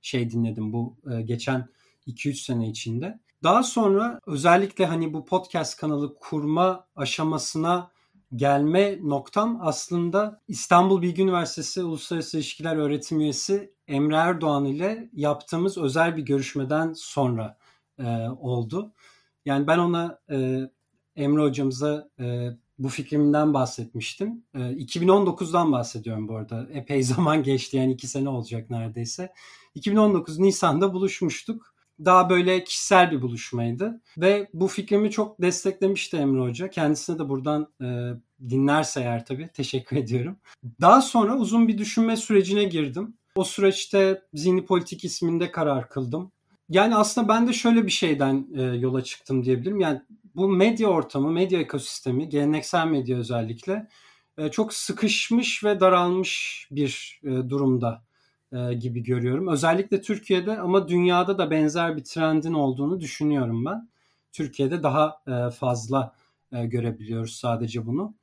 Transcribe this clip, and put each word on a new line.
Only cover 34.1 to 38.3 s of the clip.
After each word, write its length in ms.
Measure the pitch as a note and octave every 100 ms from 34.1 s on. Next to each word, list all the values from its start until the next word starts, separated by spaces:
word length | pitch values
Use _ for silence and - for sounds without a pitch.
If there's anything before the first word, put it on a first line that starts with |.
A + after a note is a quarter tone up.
| -
Ve 300 | F3+ G3+ G3+
bu 140 | E3 F#3
fikrimi 420 | - G3 G3+ G#3+
çok 320 | G#3+ G#3 -
desteklemişti 720 | F3+ F3+ G3 F#3 F#3+ F#3+ - E3+
Emre 240 | C#3 C3+
Hoca. 300 | B2+ A#2+ F#3+
Kendisine 480 | F#3+ D3+ D3+ - D#3+
de 100 | D3
buradan, 400 | C3+ C3+ D3+ D3+ _
e, 280 | B2 A#2+ A#2+ A#2+ _